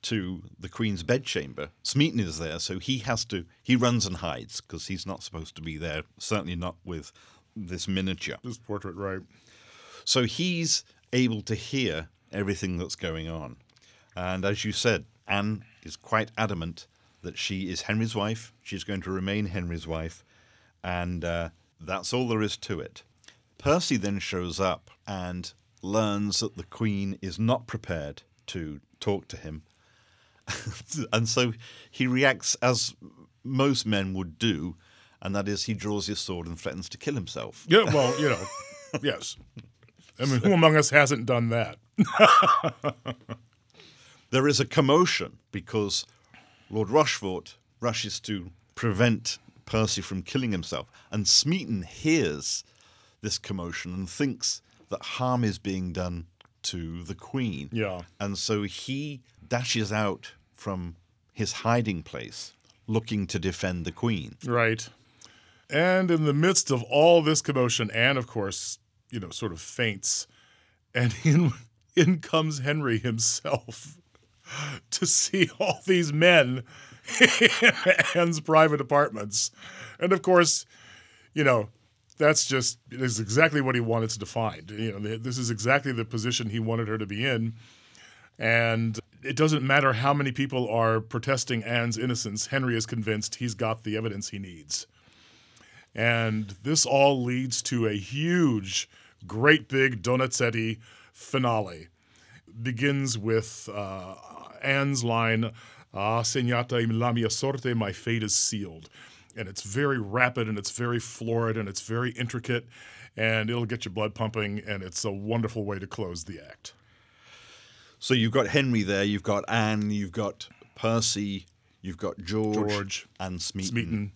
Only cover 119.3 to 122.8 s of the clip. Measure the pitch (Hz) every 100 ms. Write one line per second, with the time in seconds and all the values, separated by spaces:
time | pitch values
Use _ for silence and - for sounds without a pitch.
119.3 | 101 - 113 107 107 104 104 98 95 101
120.3 | - - - - - 110 113 110 101 104
121.3 | 98 - _ _ _ 92 85 95 - 85
122.3 | 110 107 107 104 104